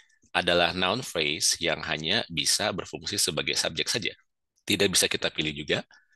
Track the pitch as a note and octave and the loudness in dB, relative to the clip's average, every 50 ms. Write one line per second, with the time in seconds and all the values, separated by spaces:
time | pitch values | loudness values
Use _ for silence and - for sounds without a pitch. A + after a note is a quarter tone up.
0 | - _ _ _ _ _ - E2+ F2+ F2 F2 F2 E2+ E2 E2 F#2 F2+ F#2 G2+ B2+ | -20 _ _ _ _ _ -2 0 2 4 4 4 4 4 2 0 0 0 0 -2
1 | B2+ - - F2 D2+ D2 D2+ F#2+ - - - - E2+ E2 D#2 D2+ D#2 D#2+ D#2 D2+ | -4 -4 -2 -2 -2 0 -2 0 2 0 0 2 0 0 0 -2 -2 -4 -4 -2
2 | D#2 E2 G2 A#2 - - E2+ D2+ C#2 - - - G2+ G#2 G2 F2 D#2+ - - D2+ | 0 0 0 0 -2 -2 -6 -2 0 2 2 2 2 0 -2 -2 -6 -6 -8 -8
3 | E2 - G#2 G2+ - - D#2+ D2 D2 D#2 C#2+ - - - D#2 - - - - A#2+ | -6 -4 0 0 0 0 0 -2 -2 -2 0 0 0 -2 0 -2 -2 0 0 -2
4 | F2 - - _ _ _ _ _ _ _ _ _ - - G2+ F#2+ G2 G2 F2+ - | -2 -4 -6 _ _ _ _ _ _ _ _ _ -4 -2 0 2 2 4 4 4
5 | - - - E2 - - - - D#2+ D2+ D2 C#2+ D2+ D#2 E2+ - - _ - - | 2 2 0 0 -2 -2 -2 -2 -4 -4 -4 -6 -4 -2 -2 -2 -2 _ -16 -20
6 | _ _ _ | _ _ _